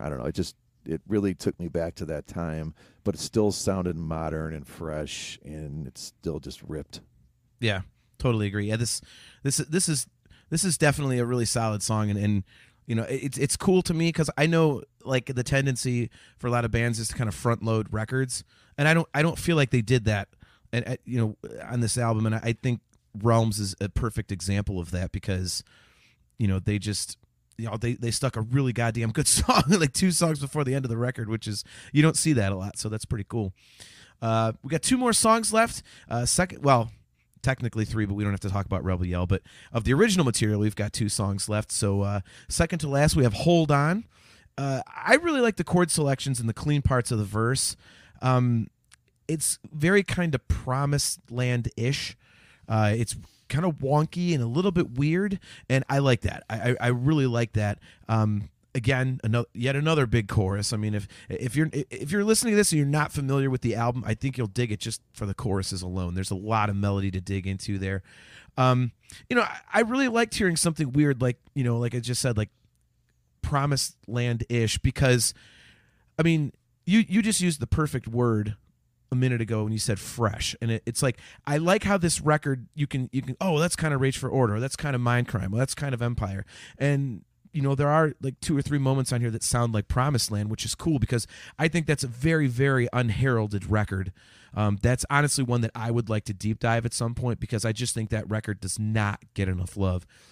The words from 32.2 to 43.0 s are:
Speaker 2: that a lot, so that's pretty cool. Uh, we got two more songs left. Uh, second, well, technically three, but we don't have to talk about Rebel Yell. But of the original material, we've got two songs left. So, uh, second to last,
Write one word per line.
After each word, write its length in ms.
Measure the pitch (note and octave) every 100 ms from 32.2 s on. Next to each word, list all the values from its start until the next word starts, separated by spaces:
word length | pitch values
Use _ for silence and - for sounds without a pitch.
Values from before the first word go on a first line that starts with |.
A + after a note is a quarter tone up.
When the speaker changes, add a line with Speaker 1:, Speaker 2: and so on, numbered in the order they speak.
| E3
Speaker 2:
that 180 | C3+ G2
a 20 |
lot, 240 | F#2+ G2 -
so 100 | G#2+
that's 160 | G#2+
pretty 220 | - A2+ G2
cool. 240 | A#2 G2 - _ - - - - _
Uh, 300 | A2+ A2+ A2+ A2
we 80 | C3+
got 120 | D#3
two 140 | - B3
more 160 | B3
songs 400 | A3+ A3+ A3+ A3
left. 300 | A3 A3+ - - - -
Uh, 160 | A#2+
second, 380 | A#2+ - F#3 -
well, 300 | C#3+ B2+ A2+ - _ _ _ _
technically 420 | C3 C3 B2 A2+
three, 220 | G#2+ A2+ G#2
but 80 |
we 80 | G2+
don't 100 | G#2
have 60 | G2
to 100 | G2+
talk 160 | G2 F2+
about 180 | F#2+
Rebel 220 | F2+ F2+ F2+
Yell. 200 | F2 F2
But 160 | F#2+ - - -
of 100 | A#2
the 100 | G#2
original 320 | C#3 A3+ F#3
material, 360 | C#3 - A2 G#2
we've 160 | G#2+ -
got 160 | G#2
two 160 | - G#2
songs 400 | - G2+ G2 -
left. 240 | G#2+ -
So, 300 | - G#2 G2
uh, 180 | G2+ G2+ - - -
second 320 | - E3+ E3+
to 80 | D3
last, 280 | C#3